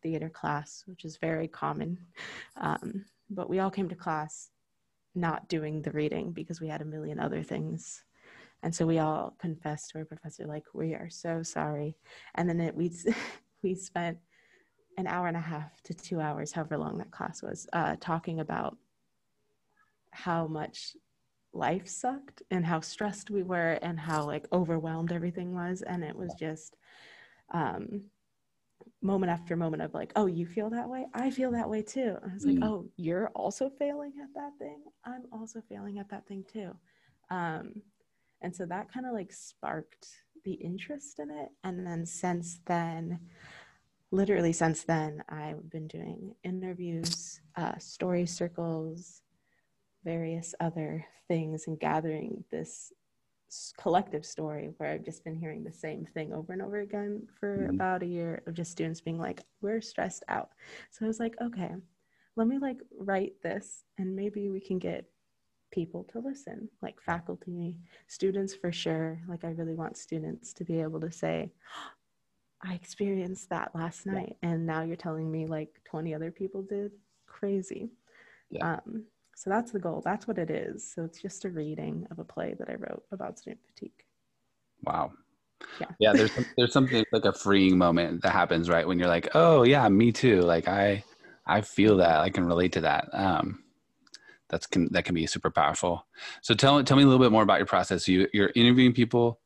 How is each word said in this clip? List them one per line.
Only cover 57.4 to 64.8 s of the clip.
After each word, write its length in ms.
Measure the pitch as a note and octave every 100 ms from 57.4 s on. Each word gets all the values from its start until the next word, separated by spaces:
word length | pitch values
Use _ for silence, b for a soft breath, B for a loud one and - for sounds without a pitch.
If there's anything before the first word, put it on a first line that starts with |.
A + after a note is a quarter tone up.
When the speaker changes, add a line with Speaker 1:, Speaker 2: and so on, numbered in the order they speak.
Speaker 1:
for 260 | G3+ G3+ -
Speaker 2:
Mm-hmm. 120 | F#3
Speaker 1:
about 240 | F#3 F#3
a 20 | F3
year 360 | F3 E3+ E3 -
of 80 |
just 180 | E3+ E3+
students 280 | - E3 E3
being 160 | - E3
like, 260 | E3 - - _
"We're 200 | G3+ A3+
stressed 420 | A3 - - - -
out." 240 | - - _ B B B
So 140 | - A3
I 20 |
was 120 | A3
like, 200 | A#3 A3+
"Okay, 360 | A#3+ A3+ F3 F3 F#3 _ _ _ _ -
let 120 | A3+
me, 100 | C4+
like, 240 | C4+ B3+ -
write 500 | - G3 G3 G3 -
this 420 | E3+ G3 G3 - _ -
and 180 | F#3 F#3+
maybe 340 | G3+ G#3 G3+
we 100 | F#3+
can 180 | - F#3